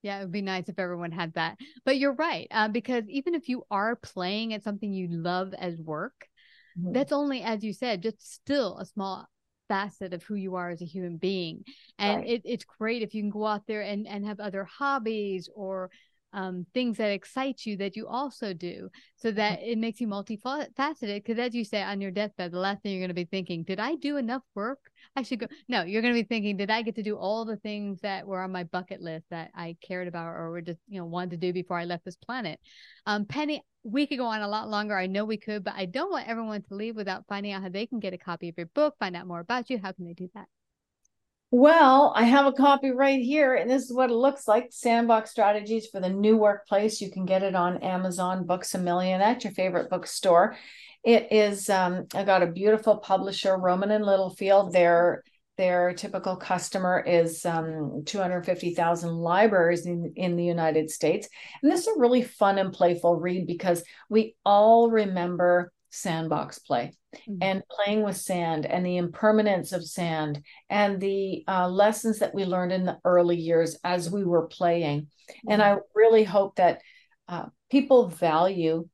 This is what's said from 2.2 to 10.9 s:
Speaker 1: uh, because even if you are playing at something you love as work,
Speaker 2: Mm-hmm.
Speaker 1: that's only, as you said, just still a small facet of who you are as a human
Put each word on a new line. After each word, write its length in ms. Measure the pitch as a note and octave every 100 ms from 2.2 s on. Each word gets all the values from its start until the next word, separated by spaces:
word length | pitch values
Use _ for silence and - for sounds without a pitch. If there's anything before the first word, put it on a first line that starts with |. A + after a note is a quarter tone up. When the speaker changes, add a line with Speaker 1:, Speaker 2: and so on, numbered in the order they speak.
| D#4+ C4+ C4+
Speaker 1:
uh, 160 | A3 G#3+
because 380 | A3 A3+ A#3+ G#3+
even 260 | C4+ D#4
if 140 | E4+ -
you 160 | B3 -
are 240 | G3+ G#3+ A#3
playing 580 | - - F3+ G#3 A3+
at 100 | G#3+
something 280 | G#3 G3+ G#3
you 160 | F#3+ F3+
love 440 | E3+ E3+ F3+ F#3+
as 260 | - F3+ E3
work, 480 | D#3+ D3+ A3 _ - _ _ _ _ F3
Speaker 2:
Mm-hmm. 140 | F3+
Speaker 1:
that's 220 | B3 C#4
only, 280 | C#4+ C#4+ C4
as 200 | A3 A3
you 80 | G#3+
said, 320 | F#3+ B3 G3
just 300 | A3 A3 -
still 440 | - - C#4 G#3 -
a 80 | F3+
small 400 | - G3 F#3 - _ _ _ _
facet 440 | G3 G3+ _ F#3+
of 80 | F3
who 120 | - G#3
you 200 | F#3+ F#3
are 140 | F3
as 120 | E3+
a 40 |
human 300 | E3+